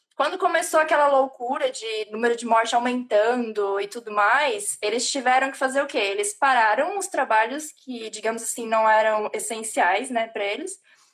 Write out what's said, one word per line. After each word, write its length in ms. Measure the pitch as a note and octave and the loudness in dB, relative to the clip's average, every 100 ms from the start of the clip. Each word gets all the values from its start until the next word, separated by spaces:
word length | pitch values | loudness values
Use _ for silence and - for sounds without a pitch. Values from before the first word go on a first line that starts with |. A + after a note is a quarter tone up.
| _ - | _ -4
Quando 220 | D4 F#4 | -2 0
começou 420 | F4+ E4 F4 D#4+ | 0 0 2 2
aquela 280 | D#4 D#4 C#4+ | 4 4 4
loucura 640 | C4+ C4 - A#3+ D4 C4+ | 4 2 -2 -6 -2 -4
de 340 | - A3+ A3 G#3 | -4 -8 -6 -6
número 240 | G#3+ A#3+ A#3 | -2 0 0
de 100 | A#3+ | 2
morte 300 | A3+ A#3 A#3+ | 2 2 0
aumentando 1080 | B3 B3 B3 G#3 A3 B3 A3+ G#3+ G3+ G3 | 0 -2 0 2 4 2 -2 -2 -2 -2
e 60 | G3+ | -4
tudo 240 | A#3+ A3 | -8 -6
mais, 680 | G#3 G#3 C4 D4 G#3 - - | 0 4 4 2 -2 -6 -6
eles 300 | - A#3 - | -2 -2 -2
tiveram 380 | C#4+ B3 C4 C4+ | -2 2 2 2
que 80 | C4+ | -2
fazer 240 | C4 C4+ | -2 0
o 60 | C#4+ | -2
quê? 100 | C#4+ | -2
Eles 380 | G3+ G3+ G3+ - | -2 -2 -4 0
pararam 640 | C#4 B3 A3 G#3+ E4 G4+ | 2 4 4 2 0 -4
os 80 | - | -4
trabalhos 640 | E4 B3+ A3 A3+ C#4+ D#4 | -2 2 2 2 -2 -10
que, 400 | - - A#3 A3 | -14 -14 -10 -10
digamos 320 | G#3+ A3 A3+ | -6 -4 -4
assim, 240 | - - A3 | -6 -8 -2
não 200 | A3 A3 | 2 4
eram 400 | A3 A3 G#3+ G#3 | 4 4 0 -2
essenciais, 800 | G#3+ - A3 A3+ C#4 F3+ G3 C4 | -6 -6 -8 -6 0 2 2 -2
né, 160 | A#3 A3+ | -4 -4
pra 180 | A3 G3+ | -4 -4
eles. 340 | A3+ F#4 - _ _ _ | -4 -8 -14 _ _ _